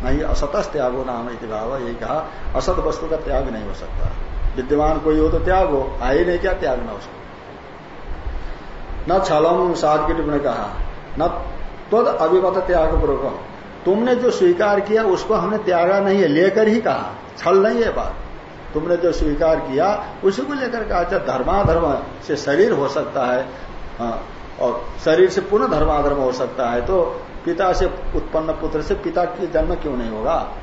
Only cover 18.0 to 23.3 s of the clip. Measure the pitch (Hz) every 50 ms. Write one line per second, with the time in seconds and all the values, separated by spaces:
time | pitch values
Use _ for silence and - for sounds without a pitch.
18 | 113 - - - - - - - - - - - - - - 151 156 170 175 170
19 | 175 170 147 - 147 151 147 143 165 160 160 143 135 139 131 139 170 196 - -
20 | - - - - - 190 196 240 277 294 285 269 262 233 233 233 214 - - 175
21 | 175 175 190 185 127 117 131 127 127 151 180 202 202 160 160 170 170 147 - 113
22 | - - - - - - 151 - - 143 139 160 202 240 190 143 139 131 - 156
23 | 143 - - 135 127 123